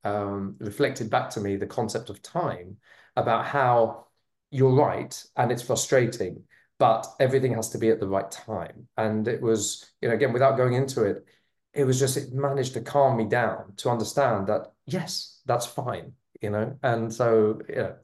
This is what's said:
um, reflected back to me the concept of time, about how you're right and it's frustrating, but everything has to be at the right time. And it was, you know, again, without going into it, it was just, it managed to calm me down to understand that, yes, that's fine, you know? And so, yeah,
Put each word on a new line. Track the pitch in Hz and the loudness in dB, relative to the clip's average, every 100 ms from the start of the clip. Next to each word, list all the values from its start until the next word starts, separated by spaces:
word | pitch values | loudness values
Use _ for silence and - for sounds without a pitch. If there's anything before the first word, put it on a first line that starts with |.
um, | 107 104 101 98 98 95 | -6 -4 -4 -4 -6 -8
reflected | 107 - 135 135 110 | -8 -2 -2 -2 -2
back | 123 123 | -2 -2
to | - | -6
me | 98 98 | -4 -4
the | 107 | -4
concept | - 113 117 - | -6 -4 -6 -8
of | 101 | -16
time, | - 170 160 90 90 95 _ - _ - | -10 -6 -6 -6 -12 -20 _ -20 _ -4
about | 117 113 - | 0 0 0
how | 143 127 120 113 - - _ _ _ _ | 0 4 4 4 0 -16 _ _ _ _
you're | 135 131 | 2 4
right | 131 143 - 127 - - - | 6 4 0 -6 -12 -8 -2
and | 120 | 0
it's | 117 | 0
frustrating, | - 120 - 135 117 - 92 82 - _ _ - | -2 -2 2 4 4 0 -6 -8 -18 _ _ 2
but | 123 113 - - | 4 2 0 0
everything | 131 131 131 | 2 2 2
has | 113 113 | 0 -4
to | - | 0
be | 113 | 2
at | 110 | 2
the | 98 | 0
right | 98 98 | -2 -4
time. | - - 101 82 - - - | -10 -10 -8 -10 -14 -12 -4
And | 110 107 110 | -2 0 -2
it | - | 0
was, | 120 113 101 - - _ | 0 0 0 -6 -14 _
you | 127 | -2
know, | |
again, | 113 131 | 2 2
without | 120 135 127 | 4 4 4
going | 127 | 2
into | 123 135 - | 2 0 0
it, | 104 - - _ _ _ _ | 0 0 -8 _ _ _ _
it | - | -2
was | 131 127 | 2 2
just, | 135 - | 2 0
it | - | -4
managed | 127 139 139 123 | -2 -2 -2 -2
to | - | -4
calm | - 143 139 113 | -2 4 4 4
me | |
down | 107 120 113 82 - 98 | 0 0 0 -2 -8 -6
to | 131 | -2
understand | 117 107 - 135 107 98 | -2 -2 0 2 2 0
that, | 107 - _ - | -2 -4 _ -8
yes, | 180 - - - - - | -6 -6 -10 -12 -10 -2
that's | 120 - | -2 -2
fine, | - 123 95 - - _ - | -8 -6 -8 -10 -20 _ -10
you | 107 | -4
know? | 104 110 - | -2 -2 -2
And | 135 117 113 | -2 0 -2
so, | - 120 113 107 110 - | 0 4 4 4 0 -6
yeah, | - 98 - | -6 -6 -6